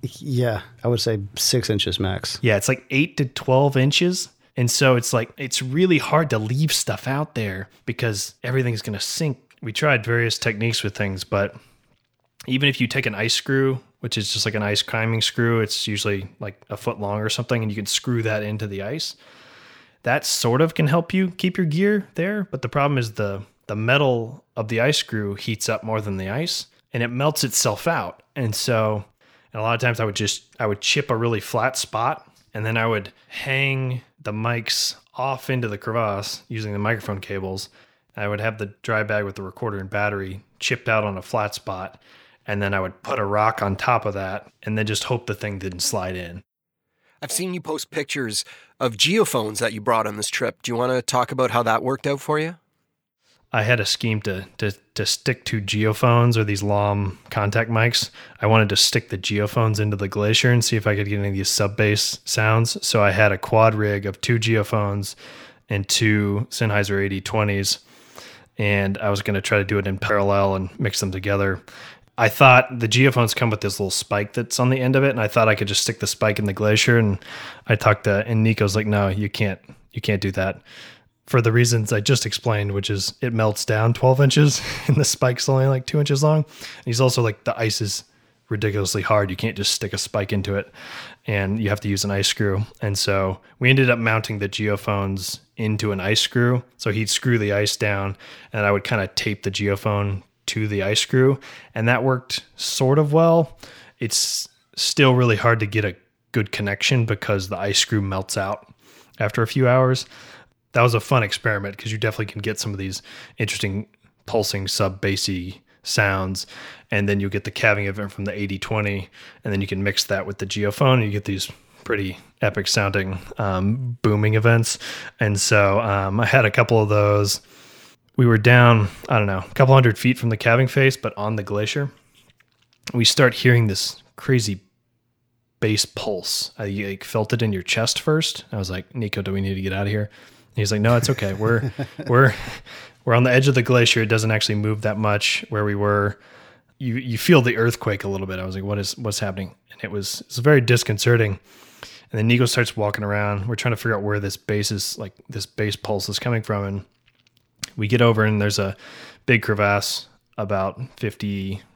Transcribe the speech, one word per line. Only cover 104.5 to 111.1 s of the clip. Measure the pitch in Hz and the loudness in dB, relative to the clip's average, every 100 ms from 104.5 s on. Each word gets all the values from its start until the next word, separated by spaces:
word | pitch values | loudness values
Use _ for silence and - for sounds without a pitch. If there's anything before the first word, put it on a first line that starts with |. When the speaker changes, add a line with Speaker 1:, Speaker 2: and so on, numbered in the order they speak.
| _ _ - | _ _ -4
Speaker 2:
still | - - 135 | -4 4 6
really | 127 123 107 | 6 4 4
hard | 120 113 | 4 2
to | 107 | 2
get | 107 | 0
a | 104 95 _ _ _ | -2 -6 _ _ _
good | - 104 | -2 -2
connection | - 104 101 - 131 110 | -4 -4 -2 2 2 2
because | 104 - 101 92 | -2 0 -2 -2
the | 95 | -4
ice | 101 98 | -2 0
screw | - 107 | 2 0
melts | 98 98 95 - | 0 -4 -4 -4
out | 98 104 - - _ - _ _ | -4 -6 -10 -20 _ -20 _ _
after | 107 - | -4 0
a | 110 | 0
few | - 127 | 2 4
hours. | 127 131 127 - - - - - _ _ | 6 4 2 -4 -16 -20 -20 -20 _ _
That | - | 2
was | 120 | 4
a | 117 | 2
fun | - | 2